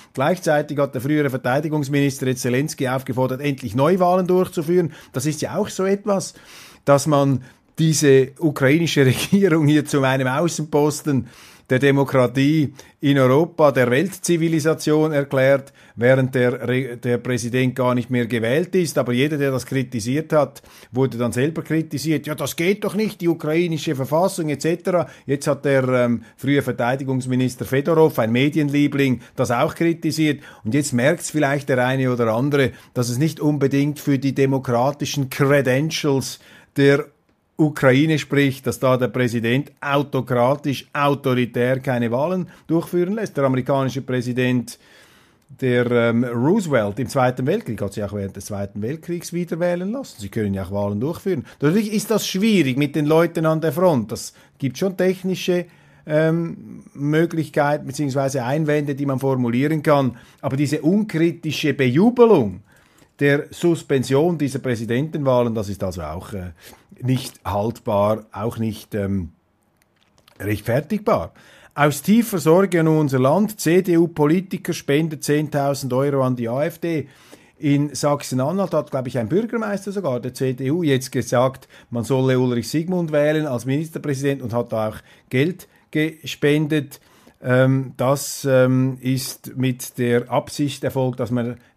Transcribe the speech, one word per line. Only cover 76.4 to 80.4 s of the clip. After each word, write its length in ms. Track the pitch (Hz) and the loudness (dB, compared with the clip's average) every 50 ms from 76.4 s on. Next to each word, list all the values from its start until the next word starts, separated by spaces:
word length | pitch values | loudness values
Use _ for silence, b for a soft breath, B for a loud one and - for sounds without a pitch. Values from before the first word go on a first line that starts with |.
| 117 113 | -4 -4
A 120 | 120 135 | -2 -2
F 160 | 151 170 165 - | -2 -4 -4 -6
D. 300 | - 170 165 151 131 B B B B B B B B B B _ | -6 -4 -4 -4 -6 B B B B B B B B B B _
In 360 | - 143 143 143 147 147 139 | 0 0 2 2 0 -2 -4
Sachsen-Anhalt 800 | - - 147 147 135 - - 131 127 131 147 180 196 196 165 175 | -4 -2 -2 -2 -2 -4 -4 -4 -2 -2 -2 -2 -2 -2 -2 -2
hat, 160 | 151 147 - | -4 -2 -4
glaub 160 | - 135 123 | -6 -6 -6
ich, 100 | 131 - | -6 -4
ein 140 | 127 113 104 | -4 -2 0
Bürgermeister 640 | 156 202 233 220 254 226 220 208 202 196 - 208 | 0 -2 -2 -2 -4 -6 -4 -4 -6 -6 -8 -8
sogar 280 | 190 202 180 147 123 120 | -8 -6 -4 -4 -4 -4
der 140 | 117 127 127 | -6 -8 -6
C 180 | - | -4